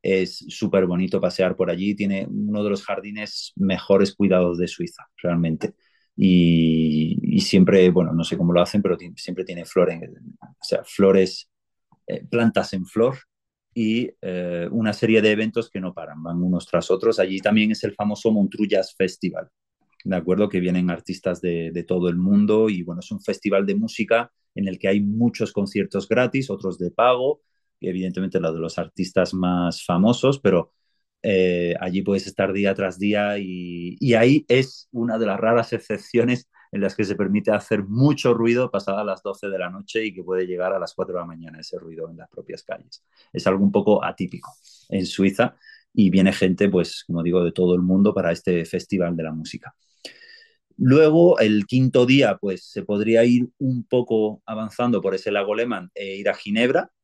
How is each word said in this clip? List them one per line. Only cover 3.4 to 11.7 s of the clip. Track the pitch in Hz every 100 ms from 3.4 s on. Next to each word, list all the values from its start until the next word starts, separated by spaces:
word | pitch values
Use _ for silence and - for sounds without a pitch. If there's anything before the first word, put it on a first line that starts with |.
| - -
mejores | 95 90 - 98 98
cuidados | - 101 92 90 87
de | 87
Suiza, | - 85 - - -
realmente. | 87 85 85 78 - _ _ _ _ -
Y, | 95 90 85 82 80 80 80 76 80 -
y | - -
siempre, | - 95 92 95 92
bueno, | 87 82
no | 80
sé | 82 85
cómo | 85
lo | 87
hacen, | 87 104
pero | 95 85
ti-, | 85 -
siempre | - 90 92
tiene | 87 85
flor | 92 87
en | 82
el, | 85 73 - -
o | - _
sea, | - - -
flores, | - 98 95 92 - - _ _